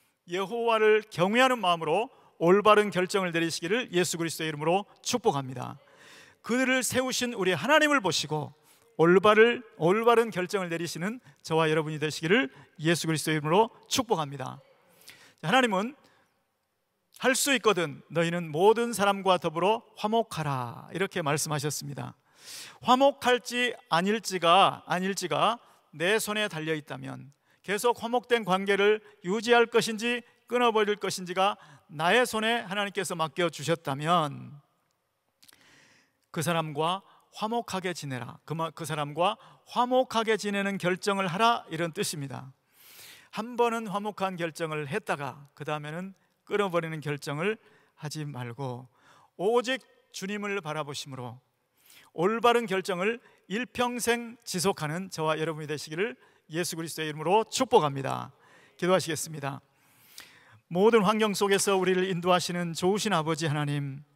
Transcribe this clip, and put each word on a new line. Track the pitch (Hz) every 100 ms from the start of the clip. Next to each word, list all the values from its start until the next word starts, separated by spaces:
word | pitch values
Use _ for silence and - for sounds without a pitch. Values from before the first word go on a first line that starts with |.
| _ _ -
여호와를 | 175 190 233 233 220 214 214 214
경외하는 | - 185 233 262 247
마음으로 | 185 170 151 180 254 _ _ -
올바른 | 165 202 208 208 208
결정을 | 170 180 202 180
내리시기를 | 165 165 - 170 233 -
예수 | 175 170 165
그리스도의 | 165 - 160
이름으로 | 151 156 190 202 _
축복합니다. | - 240 220 139 131 127 123 139 _ - - - - _
그들을 | - 247 254 262
세우신 | - 247 262 226 247
우리 | 220 185
하나님을 | 165 208 302 302 285
보시고 | 185 165 143 151 131 - _ _ _ -
올바를, | 165 185 208 214 233 240 - -
올바른 | 165 214 233 226 233
결정을 | 175 180 202 175
내리시는 | 165 170 160 185 247 - _
저와 | - 160 160
여러분이 | 156 151 156
되시기를 | 156 - 160 233 269 - - -
예수 | 151 170 160
그리스도의 | 156 165 156
이름으로 | 147 185 226 - -
축복합니다. | - 233 175 143 139 131 139 _ _ _ _ - - - _
하나님은 | 160 254 240 185 226 - _ _ _ _ _ _ _ _ _ _ _ -
"할 | 247
수 | 254 285
있거든 | 254 214 180 156 135 -
너희는 | 151 170 175 160
모든 | 151 202 226 233
사람과 | 190 202 196 190 175
더불어 | 170 156 185 226 - -
화목하라." | 214 226 220 160 147 131 120 - -
이렇게 | 165 190 190
말씀하셨습니다. | 147 147 160 151 147 - 143 135 127 - _ _ - - - -
화목할지 | - 254 277 277 240 247 - 240 247 - -
아닐지가, | 165 190 220 - 180 165 185 165 127 -
아닐지가 | 175 185 196 180 143 180 240 _ _ _
내 | 147 175 214
손에 | - 208 208
달려 | 156 156
있다면, | 156 147 139 135 131 135 _ _ _
계속 | - 202 240 226
화목된 | 226 240 - 233
관계를 | 180 185 196 196 202 214 - _
유지할 | 175 220 220 240 233
것인지 | 226 214 220 240 240 - _ -
끊어버릴 | 240 240 214 208 208
것인지가 | 190 - 180 185 196 214 - 143 -
나의 | 151 170 226 247
손에 | 220 220 233
하나님께서 | 214 202 202 190 185
맡겨주셨다면 | 175 160 - 170 - 143 165 147 135 151 175 147 127 123 147 _ _ _ _ _ _ _ _ _ _ _ _ _ _ _ _ _
그 | 170
사람과 | 156 165 156 143 160 190 - _ _
화목하게 | - 214 233 - 185 180
지내라. | 170 143 127 123 -
그 | -
마-, | 160 160
그 | -
사람과 | 151 151 147 147 185 220 - _ -
화목하게 | 214 247 254 254 226 220 214
지내는 | 208 202 196 196
결정을 | 175 180 208 196 190
하라, | 180 226 233 -
이런 | 160 170
뜻입니다. | 196 196 156 139 127 135 - _ _ - - - - _
한 | - 233 233
번은 | 240 226 220
화목한 | 196 208 190 190 180
결정을 | 170 151 165 151 143
했다가 | 208 208 160 139 127 143
그 | -
다음에는 | 147 151 147 165 190 - _ _
끊어버리는 | - 202 202 170 165 160
결정을 | 147 147 - 143 190 226 _ _ _
하지 | _ 151 156
말고 | 147 127 120 117 135 123 127 _ _ _ _ -
오직 | 185 240 233 262 _ _ _
주님을 | - 196 208 202 196
바라보심으로 | 151 151 147 143 143 127 123 123 _ _ _ _ _ - _
올바른 | - 185 226 233 240 226
결정을 | 190 185 175 202 240 _ _ -
일평생 | 202 247 - 247 240 233 240 233 240
지속하는 | - 185 180 196 151 170 190
저와 | - 156 156
여러분이 | 156 156 151
되시기를 | 147 156 156 226 254 _ _ -
예수 | 160 175 160
그리스도의 | 160 - 156
이름으로 | 147 156 214
축복합니다. | 214 - 262 226 151 139 131 127 127 _ _ - _ -
기도하시겠습니다. | 175 185 160 151 165 156 139 131 _ _ _ _ _ - - - _ - -
모든 | 170 214 233
환경 | 190 220 214
속에서 | 185 202 196 - 190
우리를 | 180 180 190
인도하시는 | 175 180 180 - 175 170
좋으신 | 160 180 208 214
아버지 | 175 156 156 160
하나님 | 151 147 147 143 139 -